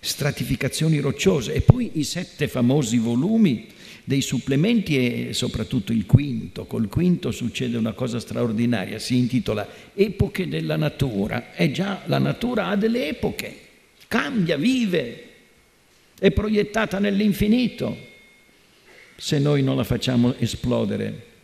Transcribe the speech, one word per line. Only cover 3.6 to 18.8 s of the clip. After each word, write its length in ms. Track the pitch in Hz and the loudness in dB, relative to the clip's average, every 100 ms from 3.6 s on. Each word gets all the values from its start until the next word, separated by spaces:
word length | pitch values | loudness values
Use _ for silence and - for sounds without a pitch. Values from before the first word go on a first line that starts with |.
| - - - - | -6 -20 -20 -16
dei 180 | - 135 | -2 -2
supplementi 760 | 127 131 - 139 180 240 185 139 | 0 -4 0 0 2 2 2 0
e 380 | 123 117 123 | 0 -2 -6
soprattutto 580 | 117 120 - 110 127 - | -4 -4 -4 -4 -4 -2
il 140 | 117 98 | -2 6
quinto. 580 | - 143 117 98 - | 6 6 -4 -8 -12
Col 240 | - 110 110 | -8 -4 -2
quinto 420 | - 180 175 127 | 2 2 2 0
succede 460 | 110 120 - 127 117 | -4 -4 -4 -4 -2
una 160 | 113 | -2
cosa 260 | 107 127 117 | -2 -4 -4
straordinaria, 800 | - 117 120 110 120 117 92 107 | -6 -4 -2 0 0 0 -2 -8
si 200 | - 127 | -2 0
intitola 500 | 123 127 104 107 101 - - | 2 0 0 -4 -4 -12 -16
Epoche 560 | - 208 - 196 - 175 | 0 0 2 -2 0 -4
della 280 | 156 160 156 | -4 -2 0
natura. 760 | 156 - 139 104 107 117 - | -2 0 -2 0 -2 -4 -8
Eh 180 | - 170 | -2 0
già, 320 | 127 196 190 - | 0 -4 -4 -2
la 120 | 135 | 0
natura 500 | 135 - 240 240 175 | 0 -2 -2 -2 -2
ha 80 | 202 | 0
delle 320 | 220 240 285 | 0 0 -2
epoche, 460 | - 139 - - - - _ _ _ - | -4 -6 -6 -10 -12 -20 _ _ _ -4
cambia, 480 | 233 285 262 165 151 | -2 0 0 0 2
vive, 720 | 185 262 226 175 123 117 - - _ _ _ _ _ _ _ - | 2 2 0 0 -2 -10 -18 -20 _ _ _ _ _ _ _ 2
è 120 | 196 | 2
proiettata 680 | 196 208 214 202 226 214 190 | 2 0 0 0 0 -2 0
nell'infinito, 1000 | 202 196 208 190 208 240 247 - 123 117 - - - _ _ _ _ _ | 0 2 2 2 2 4 2 -2 -6 -6 -12 -20 -20 _ _ _ _ _